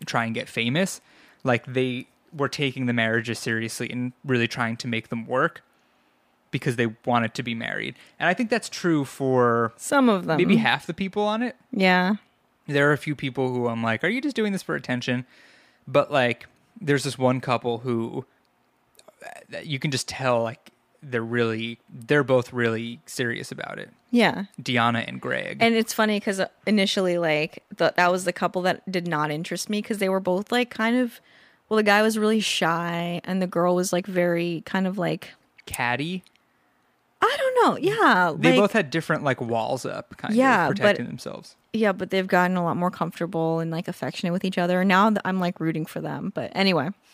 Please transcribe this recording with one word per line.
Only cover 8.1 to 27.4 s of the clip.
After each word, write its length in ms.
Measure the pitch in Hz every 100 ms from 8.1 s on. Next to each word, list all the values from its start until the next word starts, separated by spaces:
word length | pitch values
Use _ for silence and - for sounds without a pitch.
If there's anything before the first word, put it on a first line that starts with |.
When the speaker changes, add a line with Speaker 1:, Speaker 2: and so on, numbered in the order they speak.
| -
Speaker 1:
And 100 | 165
I 40 |
think 160 | 185 226
that's 200 | 233 -
true 340 | - 175 156
for 720 | 135 - 135 127 120 117 113 -
Speaker 2:
Some 320 | - 285 247
of 180 | 190 175
them. 100 | 160
Speaker 1:
maybe 180 | 180 226
half 320 | 220 143 -
the 60 |
people 300 | 170 190 208
on 200 | 208 220
it. 140 | 247 - _
Speaker 2:
Yeah. 420 | 214 185 180 180 208 _ _ _ _ -
Speaker 1:
There 220 | 143 143
are 40 |
a 40 | 147
few 180 | 151 135
people 340 | 139 135 131
who 140 | 123 120
I'm 160 | 113
like, 180 | 113 110 175
"Are 40 |
you 120 | 254
just 160 | 294 233
doing 160 | 214
this 100 | 190
for 120 | - 151
attention?" 500 | - 123 131 123 123 - - _ _ _ -
But, 220 | 143 139
like, 360 | 143 123 117 - _ _ -
there's 240 | 151 143
this 140 | 139 120
one 240 | 127 127
couple 380 | 131 117 120 117
who, 440 | 127 117 117 131 - _ _ _ _ _ _ _ _ - - - -
uh, 60 | 82
you 160 | 156 135
can 100 | 160
just 180 | 127 -
tell, 360 | - 131 120
like, 260 | 113 110 _ _ _ _
they're 220 | 143 120
really, 560 | 113 120 113 110 117 117 _
they're 340 | 131 113 147
both 300 | 131 127 117
really 460 | 123 117 113 117 120 -
serious 440 | - 120 - -
about 280 | - - -
it. 100 | - _ _
Speaker 2:
Yeah. 340 | 240 190 - 202 -
Speaker 1:
Deanna 440 | 131 123 117 117 -
and 120 | 127
Greg. 380 | 127 - - -
Speaker 2:
And 140 | 226
it's 180 | 226 220
funny 280 | - 214 208
'cause 200 | 214 190 - _ 196
initially, 500 | 208 190 208 185 175
like, 460 | 165 151